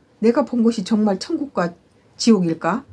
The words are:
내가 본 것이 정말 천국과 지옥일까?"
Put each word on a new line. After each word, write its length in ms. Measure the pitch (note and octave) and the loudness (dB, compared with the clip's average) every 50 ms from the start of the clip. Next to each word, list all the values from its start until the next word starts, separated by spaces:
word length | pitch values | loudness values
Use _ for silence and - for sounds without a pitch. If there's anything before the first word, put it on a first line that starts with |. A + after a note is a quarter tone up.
| _ _ _ - | _ _ _ 0
내가 260 | G#3 A3 A#3 D4 B3+ | 0 2 2 2 0
본 200 | - B3 A#3+ A3 | 0 0 0 2
것이 200 | A#3 A#3 A3+ F3+ | 2 0 0 -2
정말 360 | - A3+ G#3 G#3+ G#3+ F#3+ F#3 | -2 0 0 2 0 0 -2
천국과 540 | - - E4+ D4 D4 - - G3 F3 E3+ - - _ _ _ _ _ _ _ | -4 -6 -6 -6 -6 -6 -4 -4 -4 -4 -6 -12 _ _ _ _ _ _ _
지옥일까?" 680 | - - A#3 A3 F#3+ F3 D#3+ D#3+ D#3+ - E3 F#3+ C4+ - - | -2 2 2 4 4 2 0 -2 -2 -2 -4 -4 -4 -6 -12